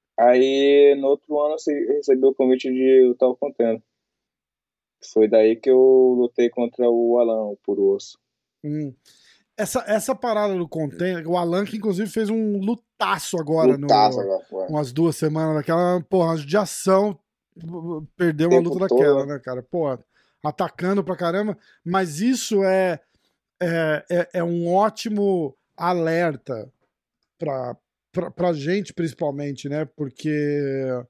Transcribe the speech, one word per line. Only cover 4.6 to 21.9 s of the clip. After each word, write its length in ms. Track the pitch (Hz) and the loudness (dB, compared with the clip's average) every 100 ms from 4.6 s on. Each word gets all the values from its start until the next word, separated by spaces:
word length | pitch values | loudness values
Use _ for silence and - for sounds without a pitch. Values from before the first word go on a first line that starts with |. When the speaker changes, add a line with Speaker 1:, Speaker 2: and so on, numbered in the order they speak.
| _ _ _ _ - | _ _ _ _ -4
Speaker 1:
Foi 160 | 110 107 | 2 4
daí 260 | 113 110 | 4 4
que 160 | 113 131 | 2 2
eu 80 | 127 131 131 127 123 | 4 6 6 4 2
lutei 320 | 120 - 120 | 0 0 -2
contra 380 | - 120 - 120 | -2 -4 0 0
o 280 | 117 117 120 | 2 2 2
Alan, 320 | 117 110 104 | 0 -2 -6
o 60 | 101 | -8
Puro 300 | - 101 98 | -6 0 0
Osso. 240 | 101 - - _ _ _ _ | 0 -6 -20 _ _ _ _
Speaker 2:
Hum. 280 | 151 151 143 123 _ _ _ _ _ - | -10 -8 -8 -12 _ _ _ _ _ -8
Essa, 280 | 208 254 - | -4 -4 -2
essa 280 | 208 - | -2 -2
parada 420 | 254 240 214 208 185 | -4 -2 -2 0 -2
do 120 | 165 | -4
contender, 580 | 160 147 - 180 175 160 | -4 -6 -4 -4 -4 -2
o 100 | 180 | 0
Alan 280 | 170 180 | 0 -2
que 120 | 202 220 | -2 -4
inclusive 320 | 214 185 214 | -4 -2 -4
fez 220 | 226 208 | -2 -2
um 280 | 226 214 202 | -2 -2 -2
lutaço 840 | 196 233 _ - 190 196 - 175 | -2 -4 _ -4 -2 -2 -4 -6
agora 360 | 147 160 143 139 | 0 2 4 4
no 60 | |
Speaker 1:
Lutaço 380 | 143 107 107 107 | 4 4 4 2
agora, 240 | 98 95 | -2 -4
foi. 240 | - 95 92 | -6 -10 -6
Speaker 2:
umas 240 | 151 131 | -4 -4
duas 240 | 131 165 - | 0 0 0
semanas 380 | 156 156 160 151 | -2 -2 -2 -2
daquela, 440 | 147 170 180 180 | -2 0 0 -2
porra, 280 | - 190 165 | 0 0 0
uma 60 | 165 | -2
judiação, 840 | 143 196 190 - 190 190 208 185 _ _ _ - 165 175 165 156 156 - | -2 -2 -2 -4 2 2 2 -4 _ _ _ -18 -14 -12 -10 -10 -10 -2
perdeu 340 | 175 151 165 | -2 0 2
uma 80 | 180 | 4
Speaker 1:
Tempo 160 | 170 | 2
Speaker 2:
luta 140 | 180 190 | -2 0
Speaker 1:
todo, 100 | 127 | 4
Speaker 2:
daquela, 280 | 143 139 139 | 4 2 0
Speaker 1:
né? 80 | |
Speaker 2:
né, 60 | 143 | -8
cara? 220 | 127 127 | -10 -10
Porra, 420 | 120 175 147 127 _ _ _ _ | -8 -4 -4 -6 _ _ _ _
atacando 580 | 151 - 170 - 180 202 | -8 -4 -6 -6 -4 -2
pra 140 | 170 175 | -4 -4
caramba, 420 | 170 185 214 - _ _ | -4 -2 -4 -8 _ _
mas 360 | 170 | -4